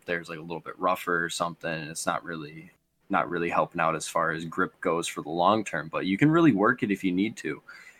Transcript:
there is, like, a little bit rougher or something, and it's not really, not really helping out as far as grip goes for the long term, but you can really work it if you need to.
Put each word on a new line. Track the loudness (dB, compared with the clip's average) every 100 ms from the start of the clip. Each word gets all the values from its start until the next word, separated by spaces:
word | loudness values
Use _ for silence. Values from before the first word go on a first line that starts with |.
| -6
there | -6
is, | -6
like, | -10
a |
little | -8 -10
bit | -10 -2
rougher | 0 0 0 0
or | 0
something, | -2 -4 -4 -6
and | -4 -6
it's | -4 -2
not | -4
really, | -6 -10 -10 -14 -20 _ _ _ -2
not | 0 0
really | 0 0
helping | 2 0 2
out | 0
as | 0 -2
far | 0 0
as | -2 -4
grip | -2 -4 -2
goes | -2 0 -2
for | -6
the | -6
long | 2 4 4 0
term, | -6 -6
but | -4 0
you | 4
can | 4
really | 6 6
work | 6 4 2
it | 0
if | 0
you | 0
need | 2 0 -2
to. | -8 -8 -12 -20 -20